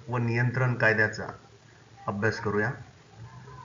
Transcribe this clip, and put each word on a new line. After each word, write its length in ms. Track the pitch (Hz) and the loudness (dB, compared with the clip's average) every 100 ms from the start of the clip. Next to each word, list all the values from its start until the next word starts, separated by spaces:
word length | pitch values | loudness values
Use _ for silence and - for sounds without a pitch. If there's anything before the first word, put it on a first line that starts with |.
| - | -6
व 80 | 120 | -2
नियंत्रण 580 | 120 117 123 123 127 120 | 2 2 2 2 2 4
कायद्याचा 520 | 110 107 107 107 - - - - - - - - - | 4 4 2 0 -10 -12 -18 -20 -20 -20 -20 -12 -6
अभ्यास 320 | 101 110 - | 0 0 0
करूया. 320 | 107 104 113 - - - - - - - - - | 0 0 0 -2 -12 -20 -20 -18 -18 -18 -18 -18